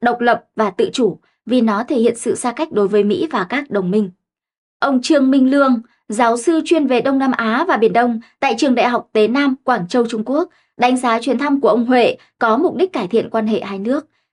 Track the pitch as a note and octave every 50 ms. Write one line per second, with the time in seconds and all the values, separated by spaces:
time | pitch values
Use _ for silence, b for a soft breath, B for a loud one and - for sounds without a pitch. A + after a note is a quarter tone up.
0 | A#3+ A#3+ A#3 A#3+ A#3+ A#3+ A3 A#3 _ _ - G#3+ G#3+ G3 F#3+ - A3 - - C4
1 | A#3 F#3 E3 - _ _ _ _ _ A3 B3+ B3 A3+ A3 G3+ G#3 B3 - D4+ A3+
2 | A#3 A#3 A#3 - - A#3 F#3+ - - A#3+ A#3 - E4 D#4+ - G#3 G3+ F#3+ G#3+ G#3
3 | G#3 G#3 G3+ - D#4+ D#4 C4 G#3 F3+ F3+ A#3+ C#4+ C#4+ - G#3 G3+ F#3 F3 G3+ A3
4 | G3+ F3+ _ _ _ _ _ _ _ _ _ _ _ _ _ - A#3+ C#4 C4+ B3+
5 | - - D#4 C#4 C4 C4 C#4 C4+ B3+ C4 C#4 C#4+ C#4 C4+ B3 A3+ b b b b
6 | b - G#3 A3+ A#3+ A3+ A#3 A#3+ - F4 E4 D#4+ D#4 - E4+ D#4 C#4+ B3 B3+ A#3
7 | - C#4 C4+ C4+ C4+ C4 - - A3+ A3 A3+ C#4 E4+ F#4+ C#4+ G#3+ A3+ G#3+ F3 A#3
8 | B3 A#3+ A3+ A3+ B B B B C4+ - A3+ A3+ D4+ C4 A#3+ A#3 - B3 B3 G#3+
9 | - _ - G#3+ G#3+ G#3+ B3 C#4+ C#4+ C4+ C4 - - B3+ B3 G3 F3 - - B3
10 | A#3 A#3 A#3+ G#3+ A3 B3+ C#4 D#4 F4+ - _ _ _ _ _ - B3 B3+ B3+ B3+
11 | B3+ A#3+ A3+ A#3 A#3 C#4 A#3 B3 C#4+ D4 C#4 C#4 B3 - G#3+ A#3+ A3+ B3 B3+ B3
12 | G#3+ - - b b b b - A#3+ A3 G#3+ C4 F#4 D#4 - B3 F#4+ F#4 - C4
13 | F#3+ F3 A#3 A3 - - - A3+ G#3+ G#3+ G#3 - - G3 G3 F#3+ G3+ A#3+ C4+ D#4
14 | - _ _ _ _ _